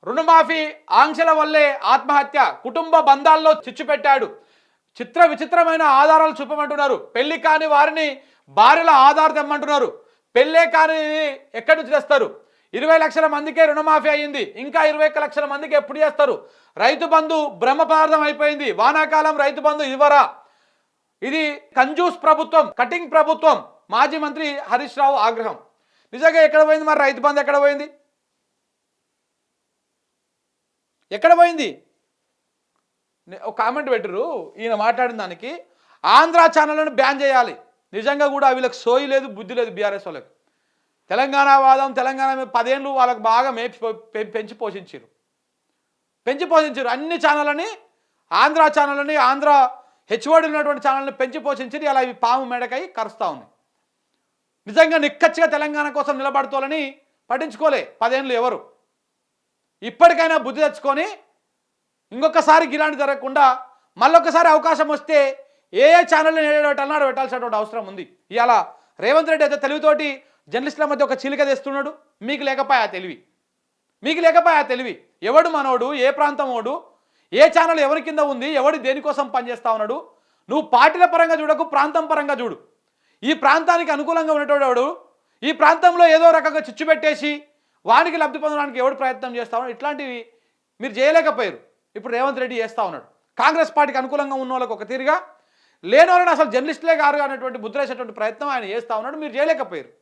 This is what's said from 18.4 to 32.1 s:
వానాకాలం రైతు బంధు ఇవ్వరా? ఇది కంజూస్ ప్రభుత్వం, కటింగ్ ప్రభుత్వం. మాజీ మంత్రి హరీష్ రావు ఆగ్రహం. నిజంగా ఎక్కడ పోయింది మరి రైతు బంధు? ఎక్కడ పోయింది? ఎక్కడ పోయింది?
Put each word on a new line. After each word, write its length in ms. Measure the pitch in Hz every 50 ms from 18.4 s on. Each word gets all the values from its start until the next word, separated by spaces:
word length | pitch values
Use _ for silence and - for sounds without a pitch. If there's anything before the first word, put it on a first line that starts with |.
| 302 294 302 285 285 247
వానాకాలం 680 | 180 - 214 254 302 311 311 302 311 311 302 311 311 294
రైతు 240 | 285 277 285 285
బంధు 220 | 277 302 302 302 302
ఇవ్వరా? 520 | 269 262 262 294 294 285 285 240 - - - _ _ _ _ _ _ _ _ _ _ _ _ _ _ _ _
ఇది 340 | - 247 277 320 311 302 285 -
కంజూస్ 640 | _ _ _ - 254 269 302 294 349 349 349 - -
ప్రభుత్వం, 500 | 311 311 311 320 - - 320 302 208 - -
కటింగ్ 320 | 247 226 339 349 349 277
ప్రభుత్వం. 540 | 302 311 302 294 320 311 311 320 285 - - - _ _ _ _
మాజీ 280 | 190 226 262 294 277 320
మంత్రి 420 | 302 294 277 302 320 294 285 277
హరీష్ 380 | 269 190 208 247 285 - - 294
రావు 180 | 285 269 285
ఆగ్రహం. 440 | 233 208 226 233 226 226 220 - - - _ _ _ _ _ _ _ _ _ -
నిజంగా 280 | 247 294 330 311 330
ఎక్కడ 260 | 311 302 302 311 311 302
పోయింది 180 | 311 311 302
మరి 140 | 311 302 294
రైతు 200 | 285 269 277 247
బంధు? 180 | 240 294 285 285
ఎక్కడ 200 | 277 285 285 285
పోయింది? 340 | 285 285 285 285 294 302 - _ _ _ _ _ _ _ _ _ _ _ _ _ _ _ _ _ _ _ _ _ _ _ _ _ _ _ _ _ _ _ _ _ _ _ _ _ _ _ _ _ _ _ _ _ _ _ _ _ _ _ _ _ _ _ _ _ _ _ _ _ _ _
ఎక్కడ 260 | 196 208 - 330 349 339
పోయింది? 460 | 349 349 339 311 277 196 135 - _ _ _ _ _ _